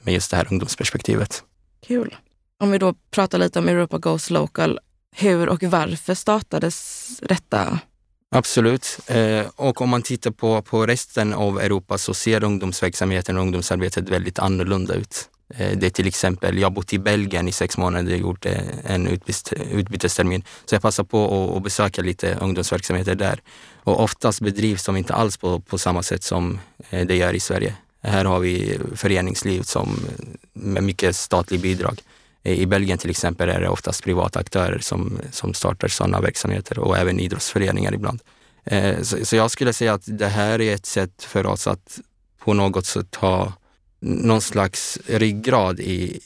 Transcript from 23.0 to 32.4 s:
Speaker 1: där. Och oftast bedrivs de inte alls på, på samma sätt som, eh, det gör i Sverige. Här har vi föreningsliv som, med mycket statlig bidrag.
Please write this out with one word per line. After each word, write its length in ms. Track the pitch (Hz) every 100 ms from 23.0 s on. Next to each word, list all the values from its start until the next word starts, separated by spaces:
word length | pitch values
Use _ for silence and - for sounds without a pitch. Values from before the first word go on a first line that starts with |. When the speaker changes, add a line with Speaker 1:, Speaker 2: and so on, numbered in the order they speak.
| 92
Speaker 1:
där. 260 | 95 98 - - - - -
Och 180 | - 127
oftast 380 | 113 - 120 101
bedrivs 440 | 104 101 107 95
de 120 | - 95
inte 180 | 95
alls 220 | 98 110 -
på, 240 | 90 87
på 180 | - 92
samma 240 | - 90
sätt 220 | - 90
som, 360 | - 90 87 92 - - -
eh, 160 | 92 90
det 100 | 92
gör 180 | 90
i 60 | 95
Sverige. 340 | - 92 101 101 _ _
Här 220 | 107 101
har 160 | 95 92
vi 380 | 90 90 101 98 -
föreningsliv 680 | - 98 92 92 95 101 92
som, 380 | - - - 101 - - - - _
med 300 | - 101 95
mycket 340 | 98 95 90 87
statlig 440 | - 92 85 90
bidrag. 420 | 92 92 92 - - - _ _